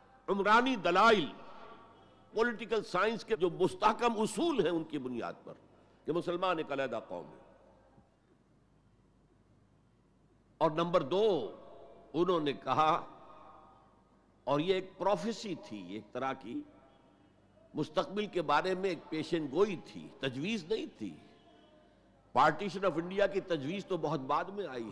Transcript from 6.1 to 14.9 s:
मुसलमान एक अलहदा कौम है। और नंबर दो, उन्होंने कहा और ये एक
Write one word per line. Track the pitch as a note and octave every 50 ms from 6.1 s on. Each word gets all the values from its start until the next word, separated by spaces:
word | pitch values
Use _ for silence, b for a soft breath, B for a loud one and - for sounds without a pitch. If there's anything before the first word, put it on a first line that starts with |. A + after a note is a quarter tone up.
मुसलमान | D#3 F3 - F3 F3 F3 F#3 F#3 F3 D#3+
एक | D3+ C3+
अलहदा | C#3 C#3 C3+ B2+ A#2 A2
कौम | G2 - F#2 F2 D#2
है। | - - - - - - - - - - - - _ _ - - _ _ _ _ _ _ _ _ _ _ _ _ _ _ _ _ _ _ _ _ _ _ _ _ _ _ _ _ _ _ _ _ _ _ _ _ _ _ _ _ _ _ _ _ _ _ _ _ _ _ -
और | D#3 E3 D#3
नंबर | D#3+ E3+ F3 E3+ F3+ D3+
दो, | B2 E3+ G3 A3 A3 F#3 C#3+ A2 F2 - - - - - - - - - - - - -
उन्होंने | D#3 F3 F3+ F3+ E3 D3+ C#3+ B2
कहा | - - C3 B2+ D3+ D#3 D#3 E3 - - - - - - - - - - - - - - - - - - - _ _ _ _ _ _ _ _ _ _ -
और | B2+ C#3 D3
ये | D#3+ F#3 F#3+
एक | F#3 F3+ -